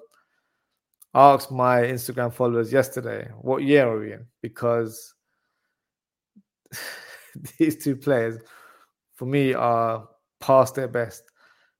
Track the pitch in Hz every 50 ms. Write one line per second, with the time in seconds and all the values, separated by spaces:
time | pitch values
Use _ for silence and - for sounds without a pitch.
0 | - _ _ _ _ _ _ _ _ _ _ _ _ _ _ _ _ _ _ _
1 | - _ - 131 135 139 139 131 - - 135 127 127 127 123 123 120 123 131 120
2 | 123 - 120 123 123 120 117 - 127 120 117 117 117 110 123 135 127 131 - 131
3 | 123 117 110 107 117 117 107 110 - 127 131 139 143 139 147 143 131 117 113 107
4 | 104 110 101 95 120 - _ _ - 113 - - 123 120 117 117 117 110 113 -
5 | - - _ _ _ _ _ _ _ _ _ _ _ _ _ _ _ _ _ _
6 | _ _ _ _ _ _ _ 208 _ _ _ _ _ _ - - - - - -
7 | - - - - - - - - - - - _ 165 156 156 - - 147 135 135
8 | - 143 139 120 113 113 113 113 - - - - - - - _ _ _ _ _
9 | _ _ _ - 127 127 139 143 139 131 127 - 120 120 117 113 117 113 113 110
10 | 107 - _ _ _ _ _ _ - - 135 131 127 123 - 135 131 120 120 123
11 | 117 95 - - _ _ _ _ _ _ _ _ _ _ _ _